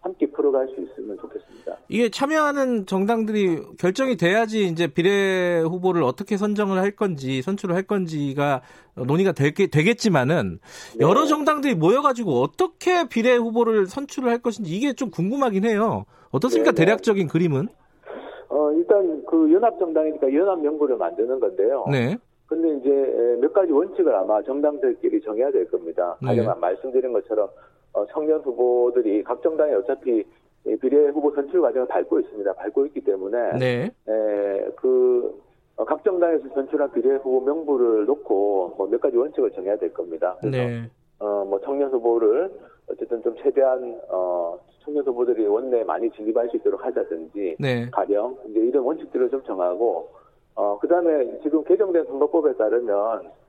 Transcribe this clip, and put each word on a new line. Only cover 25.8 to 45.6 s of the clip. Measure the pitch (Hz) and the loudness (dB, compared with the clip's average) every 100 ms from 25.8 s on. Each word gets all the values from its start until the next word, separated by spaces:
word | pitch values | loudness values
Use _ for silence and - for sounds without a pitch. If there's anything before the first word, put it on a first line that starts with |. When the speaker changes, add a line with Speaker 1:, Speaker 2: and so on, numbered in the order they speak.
| 85 82 87 - | -6 -4 -4 -4
Speaker 2:
네. | 131 113 | -2 0
Speaker 1:
방금 | 110 87 | 0 -2
말씀드린 | 87 95 131 127 127 | -2 -2 -2 -2 0
것처럼, | 113 - 107 98 - - _ _ | -4 -2 -2 -2 -6 -20 _ _
어, | - 104 | -6 -4
청년 | 156 151 156 | -4 0 0
후보들이 | 143 117 123 123 123 123 110 104 | -2 0 2 4 2 2 0 0
각 | - 123 | -2 -2
정당이 | 170 160 151 | -2 0 2
어차피 | 113 95 135 - 113 - _ _ _ - | 2 0 -4 0 -2 -2 _ _ _ -6
이 | 110 | -2
비례 | 131 143 147 | 2 4 4
후보 | 147 147 | 2 0
선출 | 147 143 180 | -2 -2 2
과정을 | 143 120 123 | 2 0 -2
밟고 | - - 156 | -2 0 -2
있습니다. | - 107 98 | -2 -4 -4
밟고 | 92 92 - 143 | -4 -4 -2 -2
있기 | - | -2
때문에 | - 95 95 117 113 82 | -4 -2 -2 -2 -2 0
Speaker 2:
네. | 127 123 170 - - | 0 0 -4 -8 -4
Speaker 1:
에, | 110 107 104 101 98 101 - | -2 0 0 -2 -2 -4 -2
그, | 127 127 127 123 120 - _ _ _ - | 2 4 4 2 0 -8 _ _ _ -8
어, | |
각 | 113 156 | -4 -2
정당에서 | 214 180 170 160 135 | 0 2 2 0 -2
선출한 | 123 135 147 139 | -6 -4 -2 -2
비례 | 147 127 139 | 0 0 0
후보 | 131 131 | 0 0
명부를 | 127 156 151 135 120 110 107 | 0 -4 -2 2 4 4 2
놓고 | 147 - 98 101 98 87 - | -2 0 0 2 0 -2 -4
뭐 | 98 | -2
몇 | 117 | 0
가지 | 147 120 | 2 0
원칙을 | 139 151 117 | 0 0 -2
정해야 | 98 92 107 | -2 -4 -2
될 | 85 | -4
겁니다. | - 87 80 87 95 | -6 -10 -4 -4 -4
그래서 | 139 131 | -4 -2
Speaker 2:
네. | 123 117 113 _ _ _ | -4 -6 -10 _ _ _
Speaker 1:
어, | 104 101 | -4 -4
뭐 | 98 98 | -2 -4
청년 | 139 139 139 | -4 -2 0
후보를 | 131 117 117 110 123 190 - - _ - | 0 2 2 4 2 0 -6 -20 _ -14
어쨌든 | - 110 117 | -10 -6 -4
좀 | 120 113 | -4 -2
최대한, | 143 135 135 131 123 120 - | -2 2 2 2 -4 -12 -6
어, | 92 92 90 85 85 _ _ | -4 -2 -2 -4 -8 _ _
청년 | - 147 135 | -6 -4 -2
후보들이 | 120 120 113 107 | 0 0 2 2
원내에 | 104 | 0